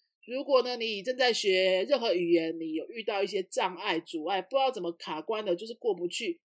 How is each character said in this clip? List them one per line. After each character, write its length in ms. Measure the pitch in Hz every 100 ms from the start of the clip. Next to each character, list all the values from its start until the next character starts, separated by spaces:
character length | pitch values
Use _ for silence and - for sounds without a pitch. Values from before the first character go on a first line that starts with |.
| _ _ -
如 180 | 254
果 180 | 294 262
呢， 160 | 247 240
你 260 | 226 202
正 140 | 190 254
在 160 | 247
学 500 | 220 208 185 190 185
任 160 | 226 262
何 140 | 233
语 180 | 180 170
言， 260 | 170 165 165
你 160 | 160
有 140 | 156 -
遇 140 | 233
到 180 | 220 202
一 60 | 196
些 160 | 196
障 320 | 190 254 190 175
碍、 240 | 208 165
阻 240 | - 165 156
碍， 160 | 196
不 100 | 226
知 40 | 269
道 160 | 269
怎 100 | 220
么 100 | 170
卡 280 | 170 - 156
关 220 | 156 220
的， 120 | 214 170
就 120 | 226
是 60 |
过 200 | 233 233
不 140 | 180 175
去， 320 | - 220 175